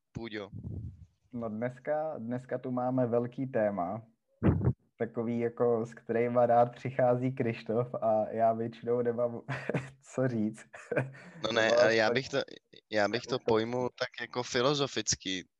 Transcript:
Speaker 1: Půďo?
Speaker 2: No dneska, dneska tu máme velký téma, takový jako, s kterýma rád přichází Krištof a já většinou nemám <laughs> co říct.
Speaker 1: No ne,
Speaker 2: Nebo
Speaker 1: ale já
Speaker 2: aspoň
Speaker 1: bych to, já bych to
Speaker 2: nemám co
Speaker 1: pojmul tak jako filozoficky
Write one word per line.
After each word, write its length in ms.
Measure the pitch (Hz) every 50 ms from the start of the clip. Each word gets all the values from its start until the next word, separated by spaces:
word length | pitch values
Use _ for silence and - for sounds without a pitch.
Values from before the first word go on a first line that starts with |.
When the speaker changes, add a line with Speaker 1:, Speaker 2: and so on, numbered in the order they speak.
| _ _
Speaker 1:
Půďo? 380 | - 113 117 113 104 107 98 101 - - - - - - - - - - - - _ _ _ _ -
Speaker 2:
No 160 | 120 117 110
dneska, 680 | 107 110 120 123 131 - - 147 151 151 156 156 151
dneska 400 | - 110 117 123 127 131 - 127
tu 140 | 123 - 123
máme 360 | 127 123 123 127 131 131 127
velký 400 | 113 117 120 120 120 - - 135
téma, 540 | 135 131 113 107 104 101 92 85 87 104 113 - - _ _ _ _ _ - - - - - - 127 - - _ _ _
takový 420 | - 117 107 - 123 113 117 117 117
jako, 460 | 117 117 - - 123 120 117 113 113
s 80 | - -
kterýma 520 | - - - 113 113 120 120 120 120 120
rád 260 | 117 117 120 120 123
přichází 640 | - - - 127 - - 127 123 123 123 131 131 131
Krištof 600 | - 120 117 113 - - - 110 117 123 135 -
a 340 | - 110 113 110 107 107 -
já 220 | - 110 113 113 113
většinou 480 | 113 113 117 113 - - 117 120 123
nemám 400 | 117 120 113 117 123 120 117 117 -
<laughs> 520 | - 131 - - - - 135 - - - _ - - -
co 140 | 127 131
říct. 380 | 127 120 110 107 110 113 - - _ - - - - - - 131 - - - - - - - -
Speaker 1:
No 80 | 113
ne, 140 | 117 113 110
Speaker 2:
Nebo 160 | 110 117 120
Speaker 1:
ale 140 | 107 110 113
já 100 | 113 110
Speaker 2:
aspoň 80 | 110 117
Speaker 1:
bych 160 | 131 135 -
to, 120 | - 131 - - - - _ _ _ - _ -
já 180 | 107 107 101
bych 140 | 101 110 117
to 100 | - -
Speaker 2:
nemám 80 | 131 123
co 60 | -
Speaker 1:
pojmul 440 | 123 113 107 113 117 123 127 123 123 -
tak 140 | - 127 - - -
jako 220 | 120 110 - 123 123
filozoficky 1040 | - - 123 123 139 151 139 143 123 - 113 107 - - - - 95 95 90 82 _ _